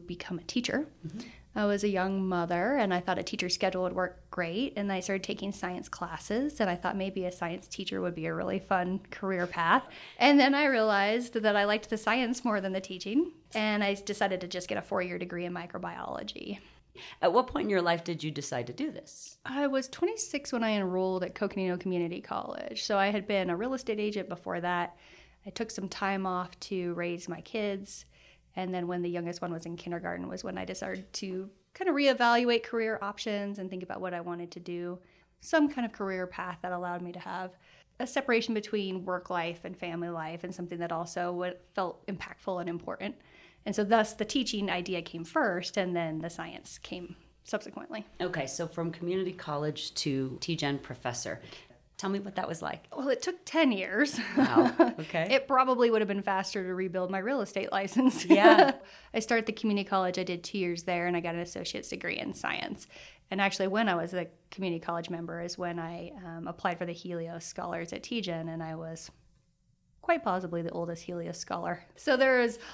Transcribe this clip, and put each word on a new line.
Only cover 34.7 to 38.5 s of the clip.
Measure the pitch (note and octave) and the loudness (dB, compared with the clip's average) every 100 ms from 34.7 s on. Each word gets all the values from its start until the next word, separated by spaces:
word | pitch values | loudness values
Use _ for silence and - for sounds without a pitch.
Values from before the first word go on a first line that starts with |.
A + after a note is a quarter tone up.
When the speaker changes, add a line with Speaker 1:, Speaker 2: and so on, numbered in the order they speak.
| F3 F3 F3+ - _ _ _ | -6 -6 -8 -12 _ _ _
Speaker 1:
some | - D#4+ D4 | 2 4 4
kind | C#4+ A#3+ | 2 -4
of | |
career | - G3 F#3 F3+ | -4 -4 -4 -4
path | F#3 F3+ E3+ | -6 -8 -6
that | F3+ | -4
allowed | F3+ F3+ F3 | -4 -4 -6
me | F3 | -6
to | F3 | -10
have | F3 F#3 F#3 F3+ _ - _ - | -8 -8 -8 -12 _ -20 _ -8
a | B3 | -4
separation | - C#4 A#3 A3+ | -2 2 2 2